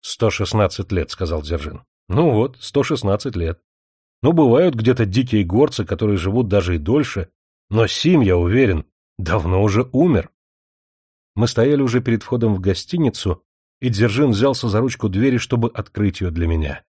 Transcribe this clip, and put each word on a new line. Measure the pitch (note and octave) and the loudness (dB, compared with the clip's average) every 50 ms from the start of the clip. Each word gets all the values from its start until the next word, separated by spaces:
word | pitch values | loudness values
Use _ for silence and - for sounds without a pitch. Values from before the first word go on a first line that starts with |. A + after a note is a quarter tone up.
«Сто | - - - - A#2 G#2+ | -10 -12 -4 -2 -2 -2
шестнадцать | - - G2+ - - G#2+ G#2 F2+ - - F#2+ - | 0 -2 -4 -2 0 0 0 0 -2 -6 -6 -4
лет», — | G2 F2+ D2+ - | -4 -4 -4 -6
сказал | - - F#2 D#2 E2 D#2 | -6 -8 -6 -4 -4 -6
Дзержин. | D2+ D2+ E2+ D#2+ D2+ D2+ - - _ _ _ _ _ | -4 -6 -6 -6 -6 -10 -12 -14 _ _ _ _ _
«Ну | - F2+ B2+ F3 D#3 | -4 0 2 2 2
вот, | A#2+ G#2+ A#2 C#3 C3 _ | 2 2 0 -2 -4 _
сто | - - - C#3+ C#3 | -14 -4 -2 -2 -2
шестнадцать | - A#2+ G#2 - G2 G2 G#2 - C#3 A2+ | -2 -4 -4 -2 -2 -2 -2 -4 -8 -6
лет. | F2 E2+ D#2+ E2 _ _ _ _ _ _ _ _ _ _ _ _ _ | -4 -4 -4 -6 _ _ _ _ _ _ _ _ _ _ _ _ _
Ну, | - C#3+ | 0 2
бывают | E3+ E3 D3+ B2+ A#2 C#3+ F3+ F3+ C3+ | 4 4 6 6 6 4 4 2 0
где-то | A2 A2 A#2+ B2+ B2 A2+ | 2 2 2 2 2 0
дикие | G2 F#2 C3 B2+ A#2+ A2+ G#2+ G2 | 0 0 -2 0 2 0 0 0
горцы, | E2+ F#2 A#2+ D3 D3+ - - G2+ | 0 2 2 2 2 0 -6 -6
которые | - G2+ - A2+ G#2 G#2 | -6 -4 -2 -2 0 0
живут | F#2 D#2+ G2 G2+ B2 A#2+ | 0 -2 -2 0 0 0
даже | G2 F#2+ G2+ E2+ F2+ F2 | 2 2 0 2 0 -2
и | D#2+ | -2
дольше, | D2 F2 B2 D3+ C#3 - - G#2 E2+ _ _ _ _ _ _ _ _ _ | -2 0 0 0 0 -2 -6 -8 -8 _ _ _ _ _ _ _ _ _
но | G2+ A2+ A2+ | 0 0 2
Сим, | G2 - - - D#3+ F3+ D#3 | 0 0 0 2 2 4 4
я | A#2 F#2+ F2+ | 4 4 2
уверен, | F2 F2 E2+ G#2+ B2+ C3+ G#2+ F2 D2+ - _ _ _ _ _ _ | 2 2 2 2 2 2 2 0 -2 -4 _ _ _ _ _ _
давно | - F#2 D#2 - G#2 D2+ F2 F2+ F#2+ | -10 -4 -2 -2 -2 0 0 2 2
уже | G#2 G#2+ F#2+ A2 B2+ B2+ | 2 2 2 0 -2 0
умер». | - B2+ E3+ F3+ C3+ F2+ - - _ _ _ _ _ _ _ _ _ _ _ _ _ _ _ _ _ _ _ _ _ | 0 2 2 4 2 2 0 -4 _ _ _ _ _ _ _ _ _ _ _ _ _ _ _ _ _ _ _ _ _
Мы | G2+ A#2+ | -2 -2
стояли | A#2 - A#2 A#2 C#3 D3 C#3 | 0 2 0 2 2 2 2
уже | C#3 B2 A#2 B2 | 0 0 0 0
перед | B2+ B2 A2+ G#2 - | 0 0 -2 -2 -2
входом | - B2+ A#2+ A2+ A2 G#2 | -4 -2 0 0 0 0
в | F#2 | 0
гостиницу, | F#2 G2 F2+ - - - - E3+ D#3 B2 - - - G2 F2 - _ _ _ _ _ _ _ _ | 0 -2 -2 -2 -4 -6 -2 0 0 0 -2 -2 -4 -4 -4 -4 _ _ _ _ _ _ _ _
и | B2+ B2+ | -4 -2
Дзержин | A2 G2 A2 G2+ G2+ - D3+ C3+ | 0 2 2 2 2 2 2 2
взялся | G#2+ G2 A#2+ C#3 B2+ - - A2+ | 2 2 2 0 0 -2 -2 -2
за | G2 G#2+ | 0 0
ручку | B2+ C3 - - - | 0 -2 -4 -4 -6
двери, | G#2 F#2 G2 B2 C3+ B2+ | -4 0 0 0 2 0
чтобы | A2+ - - B2+ A#2+ A2+ A#2 | 0 -2 -2 -2 -2 -2 -2
открыть | - - - - _ - G#2 G2 - - | -4 -8 -12 -10 _ -2 -2 -2 -2 -2
ее | F#2+ F2+ | -6 -4
для | D#2+ E2 E2+ | -2 -2 0
меня. | E2 E2 D#2+ D#2 C#2 C#2+ - _ | 0 0 0 -2 -4 -6 -10 _